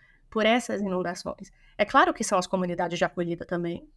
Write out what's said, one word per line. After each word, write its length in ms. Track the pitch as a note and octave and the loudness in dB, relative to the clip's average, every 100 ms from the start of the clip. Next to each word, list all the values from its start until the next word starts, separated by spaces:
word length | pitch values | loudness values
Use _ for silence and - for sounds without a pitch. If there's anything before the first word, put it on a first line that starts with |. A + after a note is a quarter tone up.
| _ _ _ | _ _ _
por 160 | A3 G#3+ | 0 4
essas 340 | A#3+ A#3+ G#3 | 2 0 -4
inundações? 720 | G3+ F3+ F3 F3+ - - G3 _ _ - | -2 -2 -2 -6 -10 -10 -14 _ _ -4
É 60 | |
claro 300 | G#3 F3+ F#3 | 2 4 4
que 100 | - | 2
são 140 | A3 G3 | 0 0
as 100 | F3+ | 2
comunidades 500 | F#3+ F3+ F3 F3 E3+ | 0 0 -2 -2 0
de 80 | F3 | 0
acolhida 400 | - F3 E3+ - | 0 -4 -4 -4
também. 440 | F3 E3+ E3+ D#4 | -4 -2 -6 -12